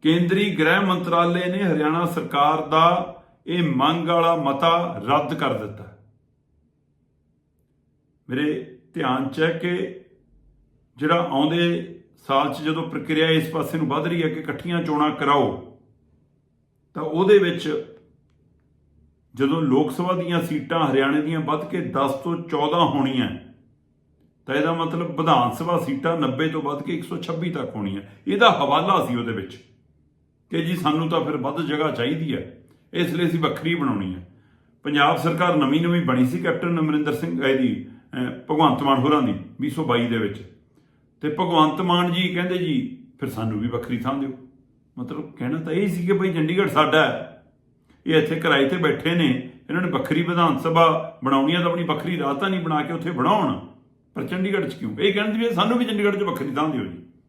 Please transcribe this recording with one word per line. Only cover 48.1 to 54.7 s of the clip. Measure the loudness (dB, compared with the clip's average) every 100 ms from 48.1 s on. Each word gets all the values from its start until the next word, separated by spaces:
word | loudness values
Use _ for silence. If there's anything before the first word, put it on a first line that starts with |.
| 2
ਇੱਥੇ | 2 0
ਕਿਰਾਏ | 2 2 2
ਤੇ | 2
ਬੈਠੇ | 0 0 0 2
ਨੇ, | 2 2 -4 -16 -6
ਇਹਨਾਂ | -2
ਨੇ | 0
ਵੱਖਰੀ | -2 0 0
ਵਿਧਾਨ | 0 2 2 2
ਸਭਾ | 2 4 6 4 -2 -6
ਬਣਾਉਣੀ | 0 2 4 2
ਹੈ |
ਤਾਂ | 2
ਆਪਣੀ | 0
ਵੱਖਰੀ | -2 -2 -2 -2
ਰਾਜਧਾਨੀ | -2 -2 0 -2
ਬਣਾ | 0 -2
ਕੇ | -2
ਉੱਥੇ | -4 -6
ਬਣਾਉਣ, | -2 2 2 2 -2 -8 -20 _ _ _
ਪਰ | -10 -6
ਚੰਡੀਗੜ੍ਹ | -2 -2 -2
'ਚ | -4